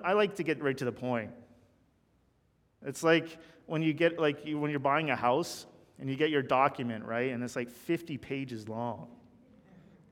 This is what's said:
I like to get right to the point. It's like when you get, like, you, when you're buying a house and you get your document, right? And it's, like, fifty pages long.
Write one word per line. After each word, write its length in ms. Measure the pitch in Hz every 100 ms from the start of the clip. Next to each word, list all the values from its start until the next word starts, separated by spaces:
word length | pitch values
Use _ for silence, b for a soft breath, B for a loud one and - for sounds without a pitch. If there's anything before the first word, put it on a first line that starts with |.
I 100 | 175
like 220 | 208 208 202
to 80 |
get 180 | 160 156
right 160 | 143 131
to 80 | 123
the 60 |
point. 400 | 107 127 120 104 - - - _ _ _ _ _ _ _ _ _ _ _ _ 143
It's 180 | 135
like 360 | 165 165 165 - b b b
when 160 | 156
you 120 | 160
get, 260 | 147 170 165
like, 260 | 151 147 151
you, 140 | 151
when 100 | 147
you're 100 | 143
buying 300 | 135 147 156
a 60 | 120
house 500 | 120 135 170 - - - _ -
and 100 | 135
you 80 | 135
get 140 | 156
your 140 | 147
document, 600 | 123 131 139 139 120 110
right? 280 | 113 117 131
And 120 | 120
it's, 120 | 123 131
like, 140 | 120
fifty 480 | - - 165 165 139
pages 520 | - 135 131 113 107
long. 380 | 110 120 107 160 - - - - - b b b b b